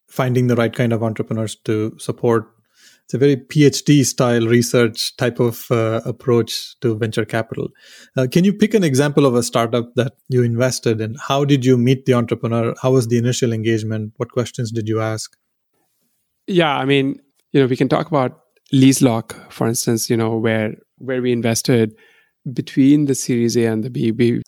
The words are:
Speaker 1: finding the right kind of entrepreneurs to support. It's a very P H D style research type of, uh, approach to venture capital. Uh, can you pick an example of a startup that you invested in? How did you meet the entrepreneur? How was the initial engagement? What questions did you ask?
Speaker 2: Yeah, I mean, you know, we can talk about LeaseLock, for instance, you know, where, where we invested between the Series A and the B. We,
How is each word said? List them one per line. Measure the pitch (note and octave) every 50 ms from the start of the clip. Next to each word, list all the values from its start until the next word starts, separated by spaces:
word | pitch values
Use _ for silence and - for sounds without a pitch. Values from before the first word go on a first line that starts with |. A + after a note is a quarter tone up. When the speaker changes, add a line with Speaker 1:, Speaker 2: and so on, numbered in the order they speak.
| _
Speaker 1:
finding | _ - - C3 B2+ B2 B2+ B2 B2
the | A#2+
right | A#2 A#2 A2 -
kind | - B2+ A#2
of | A#2 G#2+
entrepreneurs | A#2 A2+ G#2+ - A2 - A#2+ A2 A2 G#2+ - - _
to | - A2 G#2+ G#2+ A2 - -
support. | - - A2 - - A#2+ A#2 A2+ A2+ - _ _ _ _ _ _ _ _ _ _ _
It's | - -
a | A#2
very | C3+ C#3+ C#3
P | B2 - - - D#3 D3
H | C3+ - - -
D | - D3 C#3+ B2+
style | - - - C3+ A#2+ A#2+ A#2+ A2+
research | A2+ A#2+ A#2+ A#2+ - - B2 A#2+ A2+ G#2 - - - -
type | - B2+ A#2+ A#2 -
of, | B2+ A#2 A2+ - - -
uh, | C3 A2+ A2+ A2 A2+ A2+ A2+
approach | C3+ A#2 - - B2+ A#2+ A#2 A2+ - - - - - - _
to | - A#2+ A2
venture | G#2+ A#2 A2 - A#2+ G#2+
capital. | - - A2+ A2 - - - - - - _ _ - - - - _ _ C3+
Uh, | C3 B2+
can | - E3+ F3+
you | G#3
pick | G3 G#3 A3 G#3+ A3+
an | A3 F3+
example | D#3 C3 B2+ C#3+ D3 C#3+ D#3 C#3+
of | C3+ A#2+
a | A#2+
startup | A#2 - - B2 A#2 A2+ A#2 A#2+ A#2 A#2+ _
that | B2+ A#2+ B2+ - _ _ -
you | C3 B2
invested | A#2+ A#2+ A#2 A#2 B2+ B2+ A#2+ - - A#2+ A2+ A2
in? | A2 G#2+ A2+ - -
How | - C#3 C#3 D3
did | C#3 C#3+ C3+ A#2+
you | C3 B2+ A#2+
meet | A#2+ B2+ C3+ C3 -
the | -
entrepreneur? | B2 A#2+ A#2 A#2 A#2+ A2+ - A#2 A#2 A#2 A2+ A#2 - -
How | - C3
was | C3 C3 A2+ A2+
the | A#2+
initial | A#2 A#2 A#2+ A#2+ - C3 A#2 A2+
engagement? | A2 G#2+ A2+ A2+ A2 G#2+ A2 A2 G#2+ G#2+ G#2+ - -
What | B2 -
questions | _ B2+ A#2 - - - A#2+ G#2+
did | A2+ A#2 G#2+
you | G#2+ A2 A2
ask? | A2 A2 A2 A2 - - _ _ _ _ _ _ _ _ _ _ _ _ _ _ _ _ _ _ _ _ _ _ _
Speaker 2:
Yeah, | - G3 E3+ E3 D3+ C#3
I | C3+ C3
mean, | C3+ C#3 C#3 C3+ C3+ - - _ _ _ _ _ _
you | - C#3+
know, | C3+
we | B2 C3
can | - C#3 B2+
talk | D3+ - - -
about | D#3+ C#3+ B2+ B2 - _ _ _ _ _ _ _ -
LeaseLock, | C3+ C3 C3+ C3+ - C#3+ B2+ A2+ A2+ - - - - - -
for | - - C3
instance, | A2+ A#2 - - B2+ A#2 A2 - -
you | B2 A2+
know, | A2+ A2+ A2+
where, | A2+ A2 A2+ A2+ A2 G#2+ G#2+ A2 - _ _ _ _
where | B2+ B2 C3 B2+
we | B2 B2
invested | A#2+ A#2 A2+ A#2 A#2 - - - C3 A#2 A2 G#2+ G#2+ _ _ _ _ _ _ _ _ _ _ D3+
between | B2 C3+ B2+ - - D3 C3 C3+ D3 D3+ D3
the | C#3 C3
Series | - - - B2+ A#2 A#2 A#2 A2+
A | B2 A#2
and | A2+ A2 A2
the | G#2+ B2+
B. | A#2+ C#3+ C3+ A2+
We, | G#2+ A2+ A#2+ A#2 B2 A#2 -